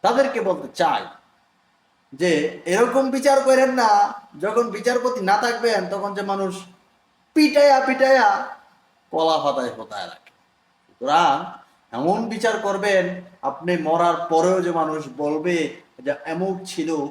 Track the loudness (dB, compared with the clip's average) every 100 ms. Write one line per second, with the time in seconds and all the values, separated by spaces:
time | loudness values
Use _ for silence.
0 | 0 2 0 0 -2 -4 -6 -2 0 0
1 | -6 -18 _ _ _ _ _ _ _ _
2 | _ -4 0 2 0 -6 -2 2 2 2
3 | 0 0 4 4 4 4 4 2 4 4
4 | 2 -2 -18 -6 -2 0 -2 -2 -2 0
5 | -2 -2 0 0 0 -2 0 -2 -2 -6
6 | -6 -6 -6 -4 -4 -6 -16 _ _ _
7 | _ _ _ 2 4 6 6 6 2 2
8 | 4 6 4 2 -4 -14 _ _ _ _
9 | _ -2 0 2 0 -2 -4 -8 -14 -12
10 | -12 -16 _ _ _ _ _ _ _ _
11 | 0 2 4 0 -4 -14 -20 _ _ -4
12 | -2 0 -2 -2 -2 -2 -4 -4 0 0
13 | 0 -6 -14 _ -10 -8 -4 -2 0 2
14 | 2 0 0 2 2 2 0 -2 -2 -4
15 | -10 -6 -4 -2 -2 -2 -4 -8 _ _
16 | -6 -6 -6 -6 -4 -6 -10 -8 -4 -4
17 | -6